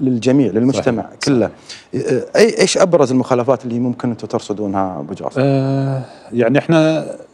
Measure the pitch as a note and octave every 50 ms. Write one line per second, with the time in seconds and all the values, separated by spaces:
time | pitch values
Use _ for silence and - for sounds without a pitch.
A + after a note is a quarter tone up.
0 | C#3 C3 B2+ A#2 G#2+ C3 B2+ C#3+ C3+ G2+ F2+ A2 A#2+ C3+ B2+ G2+ F2+ C3 A#2+ G#2+
1 | - - - - - D3 C#3 A#2+ G#2 F2+ - - - - - - - _ - B2+
2 | - - C3 A#2+ - - - - - A#3 - - F#3 - - - F#3 F3+ E3+ D#3+
3 | C#3+ A#2 B2+ B2+ A#2+ - B2+ A#2+ A#2+ C3 C3 A#2 - B2 A#2 A#2+ B2 B2 A#2+ -
4 | - B2 A#2 - - G#2 - A2+ - - G#2 G2 G#2+ G2+ G2 G2 G2 F#2 F2+ D2+
5 | C#2+ D#2 G2 - D#2 C2+ - C3 C3+ C#3 C3+ C3+ C3+ C3+ C3+ C3+ C3+ C#3 C3+ C3+
6 | B2+ - - - - - A2+ A#2+ A#2 A#2 C3+ C#3+ - - F3 D#3+ D#3 D#3 D#3+ D3+
7 | C#3+ - - - - -